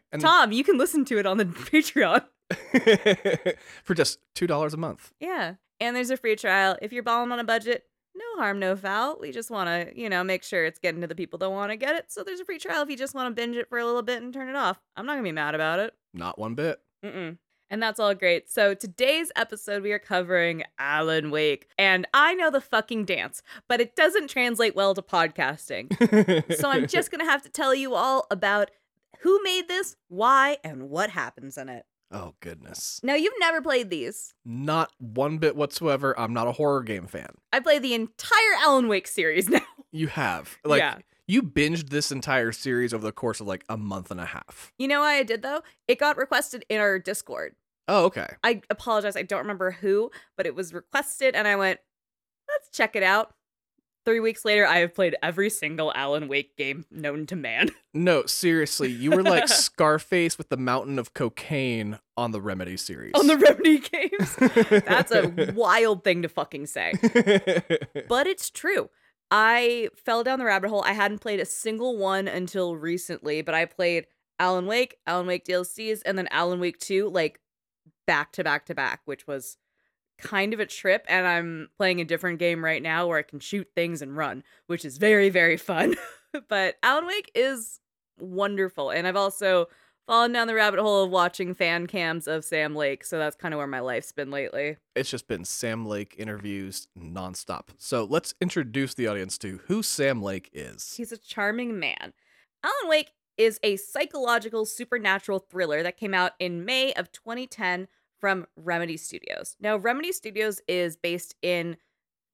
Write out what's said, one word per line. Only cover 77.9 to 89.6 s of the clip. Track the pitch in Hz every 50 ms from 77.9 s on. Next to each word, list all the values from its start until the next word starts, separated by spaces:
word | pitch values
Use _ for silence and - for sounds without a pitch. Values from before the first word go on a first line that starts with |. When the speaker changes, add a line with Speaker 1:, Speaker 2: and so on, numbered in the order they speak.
| _ _ _
Speaker 2:
back | - 165 143 151 - -
to | - 170
back | 156 147 151 -
to | - 165
back, | 143 135 120 - - _
which | - 139 - -
was | - 143 135 123 - - - _ _ _ _ _ _ _ _ _ _ _ -
kind | - - - 196 196 208 226
of | 214
a | 208
trip, | - - - - 190 190 208 - -
and | 175 185 185
I'm | 180 175 170 170 170 165 156 156 - _ -
playing | 202 185 180 175
a | 165
different | 160 170 160 - 180 170 156
game | 175 170 170 165 160
right | 160 160 131
now | 143 160 160 170 175 175
where | 165 151
I | 147
can | - - 143
shoot | - - - 202 185 - _
things | 175 170 170 170 151
and | 147 135 139 151
run, | 156 139 98 131 - _ _ _ _ -
which | 175 170 -
is | 147 127 143
very, | 208 208 214 208 196 196
very | 180 180 170 165 160
fun. | - - - 180 160 - - 339 -
<laughs> | - - - - _ _ - 294 226 _
But | 220 196 190 180 - - -
Alan | 240 277 302 339
Wake | 349 392 415 - - -
is | - 247 269 269 240 220 - - - _ _ _ _ _ _ _ -
wonderful, | 175 185 180 185 202 202 202 190 190 185 - - 143 -
and | - 165 170 180
I've | 180
also | 202 196 196 196 - 208 190 185 180